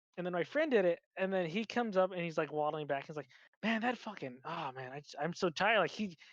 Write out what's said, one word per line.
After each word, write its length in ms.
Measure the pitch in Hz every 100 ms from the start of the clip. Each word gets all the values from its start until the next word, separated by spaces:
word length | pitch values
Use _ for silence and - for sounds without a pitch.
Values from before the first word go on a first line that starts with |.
| _ -
and 80 | 180
then 80 |
my 100 | 175
friend 280 | 160 285 320
did 140 | 247 180
it, 140 | 170 - -
and 160 | 190
then 120 | 190 170
he 180 | 170 226
comes 320 | - 233 185
up 140 | 185
and 100 | 185
he's, 160 | 170 160
like, 140 | 151
waddling 360 | 151 151 156 147
back. 200 | 139 139
He's 80 | 151
like, 140 | 143 - - _
Man, 180 | 208 226
that 160 | 233 240
fucking, 420 | - 196 139 123
oh, 280 | 151 170 151 127
man, 160 | 127
I 80 | 139
just, 160 | 147 -
I'm 120 | 151
so 160 | 170 185
tired. 300 | 160 190 226
Like, 120 | 165
he, 260 | - 214 170 -